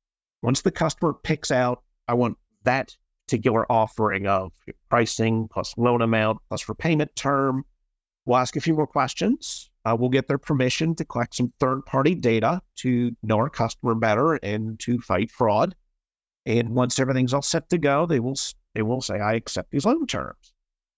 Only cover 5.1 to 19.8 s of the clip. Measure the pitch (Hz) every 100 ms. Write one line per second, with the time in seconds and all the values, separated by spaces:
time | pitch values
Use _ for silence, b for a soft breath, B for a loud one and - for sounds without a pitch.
5.1 | - 113 113 110 95 - - 120 120 113
6.1 | 113 107 110 - 107 - 107 165 156 151
7.1 | - 139 139 135 131 - _ _ _ _
8.1 | _ - 123 127 147 165 151 143 147 135
9.1 | - 196 302 - - - _ 110 117 127
10.1 | 135 - 139 - 143 127 - 160 160 147
11.1 | 120 123 - 123 - 131 131 - 135 143
12.1 | 185 123 113 113 180 - - 131 120 120
13.1 | 117 110 107 131 - 117 - 123 113 113
14.1 | 107 156 151 101 110 110 110 - 120 -
15.1 | 92 113 - 113 107 170 - _ _ _
16.1 | _ _ _ - 113 113 123 123 135 131
17.1 | 131 127 139 - 165 - 175 143 143 170
18.1 | 135 123 139 - - _ 110 107 131 -
19.1 | 98 104 113 - - - 139